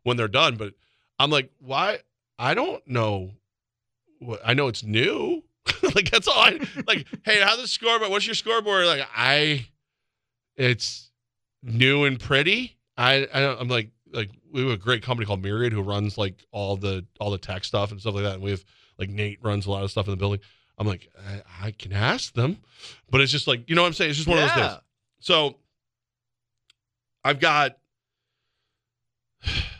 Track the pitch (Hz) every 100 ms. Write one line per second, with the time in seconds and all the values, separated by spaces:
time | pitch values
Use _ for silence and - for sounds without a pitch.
0 | 117 120 110 127 160 113 104 - _ _
1 | _ - 143 147 131 _ 131 135 190 214
2 | - _ _ - 123 185 330 - - 123
3 | 110 98 92 101 _ _ _ _ _ _
4 | _ _ 123 107 110 131 139 107 107 110
5 | 156 302 - 330 - _ - - 349 -
6 | 185 226 - - 240 320 285 175 165 196
7 | 135 - - 214 196 233 240 - 226 226
8 | 214 202 202 220 214 226 214 190 175 143
9 | 135 110 123 147 151 143 120 _ _ _
10 | _ _ _ _ _ - 127 120 - -
11 | - _ _ _ _ _ 123 113 131 143
12 | 143 127 - 135 151 214 247 - _ -
13 | 123 135 139 135 139 117 123 123 110 _
14 | _ 127 101 98 _ 139 131 110 101 120
15 | 123 120 104 98 95 107 120 107 98 101
16 | 104 101 98 92 _ 107 98 98 101 95
17 | 90 - 104 98 - 92 - 107 101 104
18 | 107 101 101 95 98 95 - _ _ -
19 | 98 104 104 101 110 101 98 98 98 -
20 | 98 95 101 101 - _ _ - 104 90
21 | - - 98 101 - 87 104 101 98 101
22 | 120 247 - 120 127 202 _ - - -
23 | _ 131 135 143 - 123 117 165 175 160
24 | 165 147 156 165 - - 151 95 _ _
25 | _ _ - 165 143 120 _ _ _ _
26 | _ _ _ _ _ _ _ _ _ _
27 | _ _ 135 143 165 151 139 - _ _
28 | _ _ _ _ _ _ _ _ _ _
29 | _ _ _ _ - - -